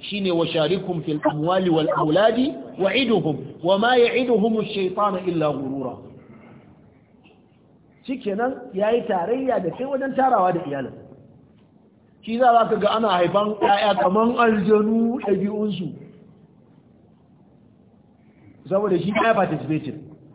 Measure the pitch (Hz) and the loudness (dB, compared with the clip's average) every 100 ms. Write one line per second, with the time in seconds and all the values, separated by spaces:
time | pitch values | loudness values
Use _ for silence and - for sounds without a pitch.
0 | - 202 190 170 165 156 151 190 190 170 | -10 -4 -2 0 0 0 0 -2 -4 -6
1 | 156 151 151 151 160 190 185 160 151 - | -4 -2 -2 -2 0 0 2 2 0 0
2 | 151 170 220 233 277 - - - 190 220 | 2 4 2 2 -2 -4 -12 -4 -2 0
3 | 247 208 156 143 - - 165 196 233 254 | 2 0 0 -4 -8 -6 0 2 4 4
4 | 240 240 254 226 220 220 196 196 185 190 | 4 2 0 2 2 0 -4 -4 -4 0
5 | 208 185 180 170 151 135 131 139 127 - | -2 -2 -4 -2 -2 -2 -6 -6 -8 -10
6 | - - - - - - - - - _ | -18 -20 -20 -20 -20 -20 -20 -20 -20 _
7 | _ _ - _ _ _ _ _ _ _ | _ _ -20 _ _ _ _ _ _ _
8 | - 262 208 196 247 269 - 190 208 233 | -10 -8 -6 -2 -2 -4 -8 -2 0 0
9 | - 185 175 254 262 214 185 - 262 277 | 0 -2 0 -2 0 -2 -2 -6 -4 -4
10 | 269 247 262 226 185 170 143 139 120 - | -4 0 2 4 4 0 -4 -6 -8 -12
11 | - - - - _ _ _ _ _ _ | -20 -20 -20 -20 _ _ _ _ _ _
12 | _ _ - 226 254 233 220 208 202 220 | _ _ -6 2 6 6 4 2 0 2
13 | 220 180 175 196 214 208 - 202 208 202 | 2 2 2 2 0 0 2 2 2 2
14 | 190 202 226 247 233 214 185 214 214 226 | 2 2 2 4 2 2 4 4 4 2
15 | 233 247 202 185 202 214 214 180 165 - | 0 -2 -2 0 0 -2 -4 -4 -8 -10
16 | - - - - _ _ _ _ _ _ | -18 -20 -20 -20 _ _ _ _ _ _
17 | _ _ _ _ _ _ _ _ _ _ | _ _ _ _ _ _ _ _ _ _
18 | _ _ _ _ - - - 190 208 180 | _ _ _ _ -20 -20 -4 -2 0 0
19 | 185 214 226 220 180 151 127 156 135 - | 0 0 2 2 2 -2 -4 -4 -4 -12
20 | - - - | -16 -20 -20